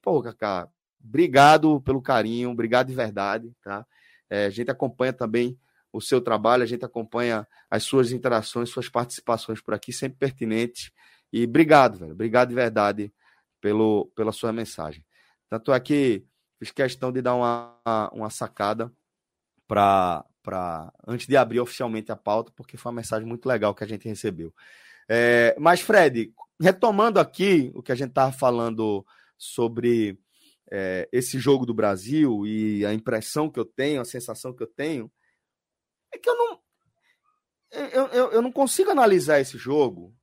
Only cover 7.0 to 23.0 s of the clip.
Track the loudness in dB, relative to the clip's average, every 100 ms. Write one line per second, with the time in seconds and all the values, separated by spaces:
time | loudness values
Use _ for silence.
7 | -6 -4 -2 -4 -6 _ _ -4 0 0
8 | 0 -2 0 -2 -2 -8 -6 -8 -4 -4
9 | -4 -8 -4 -4 -4 -10 -6 -8 -8 -8
10 | -8 -4 -6 -4 -4 -2 -4 -8 -18 _
11 | _ _ _ -4 0 2 6 8 6 2
12 | -14 -6 0 2 2 0 0 2 0 0
13 | -8 _ _ _ _ _ -2 2 4 2
14 | -2 -4 -6 -4 -6 -6 -8 -10 -14 -14
15 | _ _ _ _ _ -8 0 0 2 0
16 | 2 0 _ _ _ _ -14 -4 -4 -2
17 | -6 -2 -2 0 0 -2 -8 _ -4 -2
18 | -2 -8 -12 -10 -12 -4 -4 -2 -8 _
19 | _ _ _ _ _ _ _ 4 4 4
20 | 2 -2 -8 _ -10 -8 -8 -10 -14 _
21 | -10 -10 0 2 2 -2 -4 -6 -6 -6
22 | -8 -8 -2 -2 -4 _ -20 -14 -12 -10